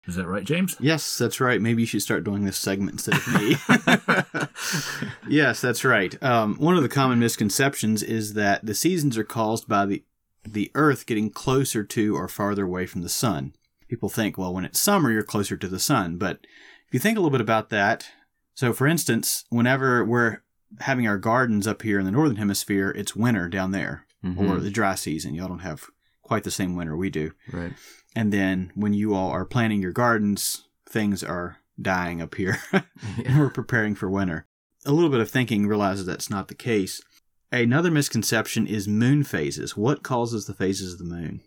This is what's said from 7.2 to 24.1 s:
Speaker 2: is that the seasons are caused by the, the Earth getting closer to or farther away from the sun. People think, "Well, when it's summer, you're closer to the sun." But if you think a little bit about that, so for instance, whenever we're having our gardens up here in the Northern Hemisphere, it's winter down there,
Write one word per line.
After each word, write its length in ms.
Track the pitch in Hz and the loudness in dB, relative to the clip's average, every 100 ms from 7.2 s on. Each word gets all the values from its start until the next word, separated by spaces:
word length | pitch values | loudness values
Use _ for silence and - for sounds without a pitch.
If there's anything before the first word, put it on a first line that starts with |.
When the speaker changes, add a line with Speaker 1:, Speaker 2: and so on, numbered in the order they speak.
| 117 - 107 - 135 143 110 107 | 2 2 0 2 0 2 0 0
Speaker 2:
is 320 | - 113 107 | 0 -4 -2
that 300 | 107 104 98 | 0 2 0
the 100 | 110 | -2
seasons 420 | 104 165 180 147 110 | 0 2 2 0 0
are 60 | |
caused 440 | 104 120 110 110 - | -4 -2 0 -2 0
by 180 | 104 101 | 0 2
the, 180 | 98 _ _ _ _ | -2 _ _ _ _
the 260 | - 107 101 | -10 -4 -4
Earth 320 | - 151 135 - | 2 2 2 -2
getting 240 | 110 107 | -2 -2
closer 540 | - - 131 135 117 | -2 0 0 0 -2
to 320 | 101 - 107 73 | -2 0 0 0
or 120 | 92 | -4
farther 360 | - 101 101 | -4 -2 0
away 220 | 95 90 90 | -2 -4 -6
from 160 | 95 | -6
the 60 | 85 | -6
sun. 460 | - 123 85 67 - _ _ - | -2 0 -2 -6 -12 _ _ -10
People 200 | - 98 | -6 -4
think, 280 | - 107 - | -2 -4 -2
"Well, 140 | 92 | -4
when 120 | 92 | -4
it's 160 | 85 - | -4 0
summer, 300 | - 170 139 | 2 4 4
you're 120 | 110 | 2
closer 340 | 104 110 98 95 | 0 -2 -2 -4
to 120 | 92 | -6
the 100 | 92 | -4
sun." 380 | - 135 90 85 | 2 2 0 -2
But 240 | 95 - - - - - _ | -4 -6 -12 -20 -20 -20 _
if 80 | |
you 60 | 127 | -2
think 160 | 202 226 | 0 2
a 40 | |
little 100 | 165 | 2
bit 100 | 135 | 2
about 300 | 113 113 110 | 2 0 2
that, 360 | 107 101 113 - - _ _ _ | 0 2 0 -4 -20 _ _ _
so 180 | - 127 | -2 -2
for 140 | 110 139 | 2 2
instance, 580 | 165 - 113 107 - - | 2 0 0 0 -6 -2
whenever 540 | 117 120 131 131 123 | 0 2 2 2 2
we're 380 | 104 120 117 104 _ _ _ - | 2 2 2 -2 _ _ _ -10
having 260 | - 131 113 | -2 0 2
our 120 | 101 | 0
gardens 480 | 101 117 127 107 104 | 2 2 4 2 0
up 160 | 104 | -2
here 160 | 110 101 | 0 0
in 60 | |
the 80 | 95 | 2
Northern 240 | 110 156 107 | 2 2 2
Hemisphere, 540 | 104 98 - 101 98 | 0 -2 0 0 0
it's 260 | - 101 - | -2 -6 0
winter 320 | 120 110 85 | 2 2 0
down 220 | 95 92 | -2 -2
there, 340 | 95 - 73 _ | -2 -4 -8 _